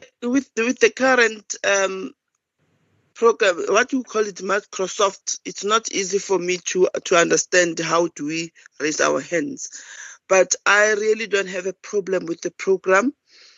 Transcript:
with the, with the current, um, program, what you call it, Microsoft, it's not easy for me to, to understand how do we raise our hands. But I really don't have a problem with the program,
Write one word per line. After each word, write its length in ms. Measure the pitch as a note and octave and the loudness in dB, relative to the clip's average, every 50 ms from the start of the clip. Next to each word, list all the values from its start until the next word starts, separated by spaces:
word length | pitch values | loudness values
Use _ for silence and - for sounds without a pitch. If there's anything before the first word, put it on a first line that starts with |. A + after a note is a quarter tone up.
| - - _ _ - A#3+ | -4 -20 _ _ -4 -2
with 220 | B3 C#4 C4 - _ | 0 0 -2 -2 _
the, 80 | A3 A3+ | -2 -2
with 160 | A#3+ B3+ - | -2 2 2
the 100 | - G#3+ | 2 2
current, 640 | - - B3+ C4 C4 B3 A#3 A3 A3 G#3+ - - - - - | 2 2 2 2 4 4 4 2 0 -4 -12 -14 -12 -4 -2
um, 480 | G3 G3+ G3 F#3+ F#3+ F#3+ F#3+ F#3+ - - _ _ _ _ _ _ _ _ _ _ _ _ _ _ _ _ _ _ _ _ | 0 2 2 0 0 -2 -6 -10 -12 -14 _ _ _ _ _ _ _ _ _ _ _ _ _ _ _ _ _ _ _ _
program, 420 | - A3+ A#3 A3+ - A3 G3 F3+ D#3+ - - | 2 2 2 4 4 2 2 2 0 0 2
what 240 | E3+ G#3+ B3 - | 2 2 2 2
you 100 | - C4 | -2 -4
call 240 | A#3 - - A3 A3 | -4 -4 -2 -2 -2
it, 120 | G#3 F#3 - | -2 -4 -8
Microsoft, 1000 | F#3 G3 F#3+ G#3 G3 _ - - F#3+ F3+ - - G#3 G3 F#3+ - _ - - - - | -4 -2 -2 -2 -4 _ -6 -6 -6 -6 -2 0 0 0 -2 -4 _ -10 -10 -8 -10
it's 220 | F#3 F3 - - | -12 -12 -8 -4
not 260 | G3+ A3 A3+ A3 - | -2 0 0 -2 -2
easy 280 | - F#3 G3 F3 F#3+ G3 | -4 -4 -4 -2 -4 -4
for 200 | - - G3 F3+ | -2 -2 -2 -2
me 180 | F3 F3+ F3+ F3 - | 0 -2 -4 -4 -4
to, 220 | - - F#3 F#3 - - - - | -4 0 2 0 2 0 -4 -2
to 140 | - F#3+ E3+ | 2 2 4
understand 600 | E3+ E3 D#3+ D#3 - - - F3+ F3 E3+ E3 F3 | 4 4 2 0 0 2 2 2 2 2 0 -4
how 280 | E3 D#3+ E3 E3+ F3 E3+ - | -4 0 0 0 0 0 -4
do 120 | - D3+ D3 | -6 -8 -6
we 260 | D#3+ E3 E3 E3 - - _ _ _ - | -6 -6 -8 -10 -14 -20 _ _ _ -6
raise 220 | C3+ D#3 D3+ - | -4 -4 -2 0
our 180 | D3 D3+ D3 D3 | 0 0 0 0
hands. 500 | D3+ - F3 E3+ D3 C#3+ C3 - - - - - - - - - - - - - _ - | -2 -4 -4 -4 -4 -4 -8 -10 -14 -14 -16 -18 -20 -20 -18 -18 -18 -20 -20 -20 _ 2
But 260 | F#3+ F#3+ F#3 F#3 - - _ | 4 4 4 4 0 -2 _
I 280 | - G3 G#3 G#3 G#3+ G#3+ | 2 4 4 4 4 2
really 340 | G3+ G#3+ G#3+ G#3+ A3 A3+ G3 | 0 0 0 0 0 -2 -2
don't 220 | G3 G3 G3 F#3 | -2 -2 -2 -2
have 160 | F#3+ F#3 F3+ | -6 -8 -6
a 80 | F#3+ F#3 | -8 -8
problem 540 | - - - - G#3 F#3 F3+ F#3+ F3 F3+ D#3+ | -10 -12 -6 -6 -4 -2 -2 -2 -4 -4 -4
with 120 | E3+ - | -8 -8
the 100 | - F3+ | -8 -10
program, 600 | - - - F#3+ F#3+ F3+ - F#3 F#3 F#3+ A3 C4 - _ _ _ _ - - - _ | -10 -4 -2 0 0 0 2 2 2 4 2 0 -2 _ _ _ _ -20 -20 -20 _